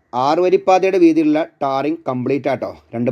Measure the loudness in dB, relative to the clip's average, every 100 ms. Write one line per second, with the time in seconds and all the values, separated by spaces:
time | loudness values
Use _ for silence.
0 | _ -2 0 2 2 2 4 2 2 4
1 | 4 4 2 0 -2 -6 -4 -2 -4 -6
2 | -6 -6 -4 -2 -2 -4 -6 -14 _ -6
3 | -2